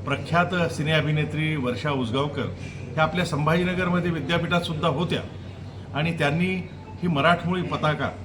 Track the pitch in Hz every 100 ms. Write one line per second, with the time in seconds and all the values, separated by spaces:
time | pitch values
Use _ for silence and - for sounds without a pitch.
0 | 135 135 - 165 175 180 170 - 151 156
1 | 147 151 147 151 156 156 123 113 151 139
2 | 117 131 147 143 98 - - - - 156
3 | 156 175 175 147 147 170 180 180 180 180
4 | 175 165 135 170 160 170 170 151 170 143
5 | 175 120 - - - - - - - 139
6 | 165 165 147 156 185 185 165 - - -
7 | 175 143 156 170 165 185 151 147 151 143
8 | 123 -